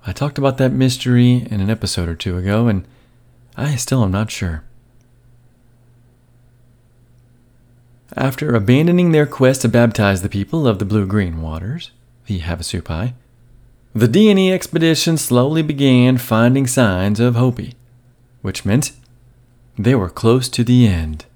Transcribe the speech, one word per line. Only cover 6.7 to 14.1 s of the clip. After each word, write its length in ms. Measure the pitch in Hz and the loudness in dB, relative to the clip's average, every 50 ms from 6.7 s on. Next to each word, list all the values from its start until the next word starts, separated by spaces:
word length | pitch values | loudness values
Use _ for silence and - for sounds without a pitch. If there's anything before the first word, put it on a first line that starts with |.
| _ _ _ _ _ _ _ _ _ _ _ _ _ _ _ _ _ _ _ _ _ _ _ _ _ _ _ _ - | _ _ _ _ _ _ _ _ _ _ _ _ _ _ _ _ _ _ _ _ _ _ _ _ _ _ _ _ -6
After 400 | - 127 139 127 - 151 151 120 | -4 -4 -4 -4 -4 -4 -2 -2
abandoning 560 | 113 101 101 123 139 160 175 175 180 180 170 | 0 2 2 2 4 4 2 2 2 2 2
their 140 | 160 151 147 | 2 2 0
quest 380 | 139 - - 135 127 131 - - | 0 0 0 2 2 2 2 -2
to 60 | 117 | 0
baptize 520 | 107 120 120 117 110 - 104 101 98 90 | 2 2 2 2 2 0 0 0 0 0
the 80 | 90 98 | -4 -4
people 360 | - 101 98 - - 165 151 | -4 -4 -6 -4 -4 0 0
of 140 | 123 107 95 | 0 0 0
the 60 | 104 | -2
blue-green 560 | 95 104 107 98 95 101 107 98 87 82 80 | -2 0 -2 -2 0 -2 -2 -2 -2 -4 -6
waters, 500 | 80 80 78 82 87 104 143 170 - - _ _ _ _ _ _ _ | -8 -8 -8 -8 -8 -10 -10 -10 -12 -16 _ _ _ _ _ _ _
the 140 | - 101 87 | -8 -6 -6
Havasupai, 760 | 78 87 82 82 82 - - 92 - - 85 80 104 123 123 - _ _ _ _ _ _ _ - - _ _ _ _ _ _ | -4 -6 -8 -8 -8 -8 -8 -8 -8 -6 -6 -6 -6 -6 -8 -10 _ _ _ _ _ _ _ -20 -20 _ _ _ _ _ _
the 100 | 110 113 | 0 0
D 220 | 123 | 2